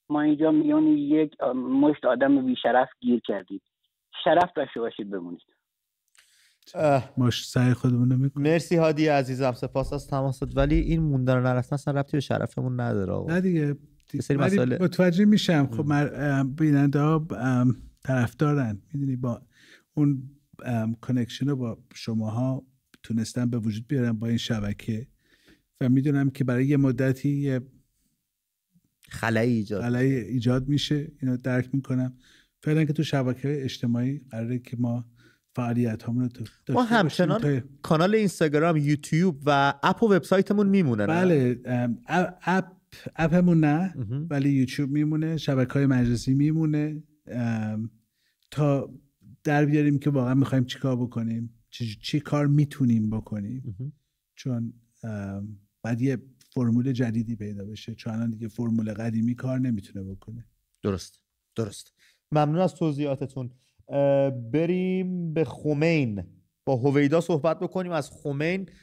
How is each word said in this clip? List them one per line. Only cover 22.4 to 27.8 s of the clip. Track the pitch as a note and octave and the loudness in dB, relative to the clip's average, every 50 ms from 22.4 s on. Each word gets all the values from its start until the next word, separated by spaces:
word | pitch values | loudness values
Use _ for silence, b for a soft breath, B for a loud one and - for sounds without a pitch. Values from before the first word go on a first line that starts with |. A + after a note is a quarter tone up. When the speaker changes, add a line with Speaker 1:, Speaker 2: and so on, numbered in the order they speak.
| B2+ C3 C3 - - _ _ _ _ _ _ _ _ | -2 -2 -2 -4 -8 _ _ _ _ _ _ _ _
Speaker 3:
تونستن | - A2 A2+ A2 - - B2 B2 B2 | -4 -4 -4 -4 -4 -4 -2 -2 -2
به | A#2+ A#2+ | -2 -2
وجود | G#2+ A2+ G#2 A2 A#2+ - | -2 -2 -4 -4 -6 -4
بیارن | D3+ C3+ A#2+ A#2+ | -2 0 0 0
با | A2+ G#2+ A2+ A#2 | -2 -2 -2 -2
این | A#2 A2+ | -2 -2
شبکه | - - A#2+ G#2+ G2+ G2+ G2+ - - - A2+ A2 B2+ - _ b b b b b b b b b b b _ _ | -2 -2 -4 -4 -2 -6 -6 -6 -6 -6 -6 -6 -8 -12 _ b b b b b b b b b b b _ _
و | C#3 B2+ | 0 2
می‌دونم | B2+ C3+ C3+ D3+ C#3+ C#3 C#3 C#3 | 2 4 4 2 0 2 0 0
که | C3 - C3+ | -2 -2 -2
برای | B2+ B2 B2 C3+ | 0 0 0 2
یه | C#3 D3 C#3 | 2 2 4
مدتی | C#3 C3+ B2+ A#2 C3+ C3 B2+ C3 - D3 | 4 2 2 2 0 0 0 0 0 -2
یه | C#3+ C#3 C#3+ C#3 C3 B2+ B2+ - _ _ | -2 0 -2 -2 -2 -2 -4 -8 _ _